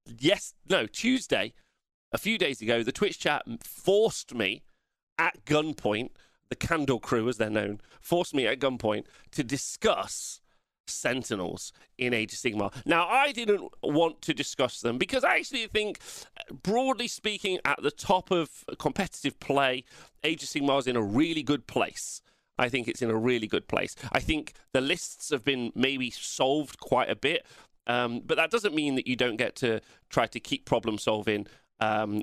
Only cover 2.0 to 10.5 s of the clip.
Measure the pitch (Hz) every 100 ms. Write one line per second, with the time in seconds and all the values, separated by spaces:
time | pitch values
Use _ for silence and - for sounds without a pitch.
2 | _ - 202 226 151 127 110 117 113 -
3 | 208 - 160 147 - 117 - - 185 202
4 | 220 - - 120 95 127 - _ _ _
5 | _ - 165 - - 151 156 139 104 104
6 | 127 - _ _ - - - 165 139 117
7 | - 120 117 120 107 107 104 104 - -
8 | - 175 175 143 113 131 139 120 110 104
9 | - - - - 120 135 - - 226 120
10 | 107 - - - _